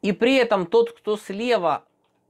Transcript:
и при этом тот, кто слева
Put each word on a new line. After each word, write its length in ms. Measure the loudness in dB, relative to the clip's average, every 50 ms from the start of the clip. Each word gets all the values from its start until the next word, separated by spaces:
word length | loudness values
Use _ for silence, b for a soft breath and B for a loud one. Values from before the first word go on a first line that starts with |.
| -4
и 80 | -4
при 240 | -2 0 2 2 4
этом 320 | 2 2 2 0 -2 -2
тот, 240 | 2 2 2 2 2
кто 260 | -2 _ _ -6 -6
слева 680 | -6 -6 -12 -10 -6 -2 -2 -2 0 0 -2 -2 -4 -6 _ _ _ _ _ _ _ _ _